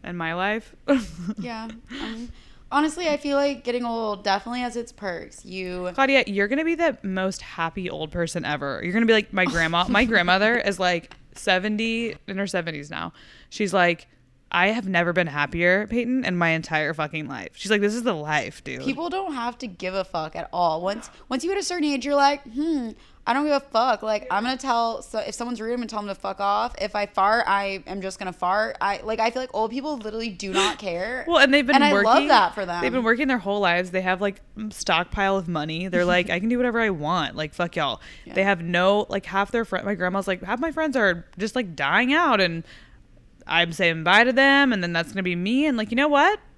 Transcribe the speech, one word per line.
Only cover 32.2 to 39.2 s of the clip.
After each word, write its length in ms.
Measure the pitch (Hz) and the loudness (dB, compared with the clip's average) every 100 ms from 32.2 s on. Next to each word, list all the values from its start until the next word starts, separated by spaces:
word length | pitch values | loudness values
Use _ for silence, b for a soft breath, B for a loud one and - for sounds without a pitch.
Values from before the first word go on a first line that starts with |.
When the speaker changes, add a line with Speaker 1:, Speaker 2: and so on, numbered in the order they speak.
| 294 | 8
Speaker 2:
that 260 | 247 180 | 6 6
for 100 | 190 190 | 0 -4
them. 140 | 175 | -2
Speaker 1:
they've 100 | 254 | 0
been 100 | 247 | 0
working 240 | 226 233 277 | 2 2 2
their 100 | 247 | 0
whole 220 | 190 202 | 0 0
lives. 300 | 190 175 180 | 2 2 0
They 100 | 185 | -2
have, 200 | 185 185 | 0 0
like, 180 | 202 196 - - | 0 -4 -16 -12
m-, 140 | 214 | -10
stockpile 640 | - - 165 175 - 196 196 | -8 0 0 0 0 2 0
of 100 | 170 | -2
money. 400 | 165 156 160 185 | -4 -4 -4 -2
They're 160 | 175 175 | 0 2
like, 240 | 180 180 | 2 2
Speaker 2:
<laughs> 0 | |
Speaker 1:
"I 100 | 175 | -2
can 80 | 220 | 0
do 60 | 240 | 0
whatever 220 | 247 233 | 0 2
I 80 | 226 | 0
want. 440 | 175 147 175 147 - | 0 -2 -2 -2 -6
Like, 160 | 156 | -8
fuck 220 | - 175 175 | -4 -4 -2
y'all." 240 | 147 110 B B | -4 -4 B B
Speaker 2:
Yeah. 80 | B | B
Speaker 1:
They 80 | - | 0
have 180 | 196 190 | 2 2
no, 420 | 170 175 185 208 208 | 0 2 4 4 0
like, 160 | 196 | -4